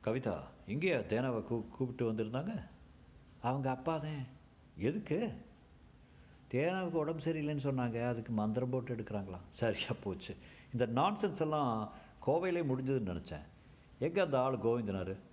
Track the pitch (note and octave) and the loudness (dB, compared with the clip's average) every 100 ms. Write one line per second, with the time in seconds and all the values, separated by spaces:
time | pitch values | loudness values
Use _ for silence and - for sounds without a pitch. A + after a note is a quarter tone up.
0 | - B2 A#2 E2 - - - B2+ F#3 C#3 | 0 0 0 -4 -6 -16 -6 -2 2 2
1 | F#2 A2 C3 A#2 F#2 A#2 G#2 - C3 A#2 | 2 2 2 0 -2 -4 -4 -4 -4 0
2 | A#2 A2 A2 B2+ F3+ A3 - - - - | 0 0 -2 -2 -4 -6 -8 -16 -20 -20
3 | - - - - A#2+ C3+ C3+ C3 D#3 D#3+ | -20 -20 -20 -4 0 0 0 0 0 0
4 | D3+ D3 B2+ - - - - - G#2+ F#3+ | -2 -6 -8 -12 -20 -20 -20 0 0 0
5 | - D#3+ A#3 - - - - - - - | 0 0 0 -4 -14 -20 -20 -20 -20 -20
6 | - - - - - B2 D#3+ F#3 F3+ E3 | -20 -20 -20 -20 -2 0 2 2 0 0
7 | D3+ D#3+ D3+ D#3+ D3 D3 C#3 C3 A#2+ A2+ | 0 0 0 0 0 0 2 2 2 2
8 | A#2+ A#2 A2+ A2 G#2+ A2+ B2 B2+ B2+ A#2 | 0 0 0 2 2 2 2 0 -2 -4
9 | G#2+ G#2 F#2+ F2+ - - A2+ G2+ - - | -2 -4 -4 -10 -12 0 0 2 -2 -4
10 | G2+ F2 - - - - - A#2+ A#2 A#2+ | -2 -6 -8 -12 -14 -20 -8 0 2 4
11 | F3 G#3 G3+ - D#3 D3+ C3 A2 G#2 - | 2 2 -2 0 0 2 2 0 -2 -8
12 | - - - D#3+ F#3 F3 D3+ C3 C3 C3+ | -18 -4 2 2 2 2 2 0 2 0
13 | G2 E2+ - D2+ C#2+ - - - - - | 0 -4 -6 -10 -12 -20 -20 -20 -20 -2
14 | - F3+ F3 C3+ C3 B2 A2+ A#2+ G#2+ F#2+ | 0 2 4 4 4 4 4 4 2 -2
15 | F#2 F#2+ - | -2 -6 -10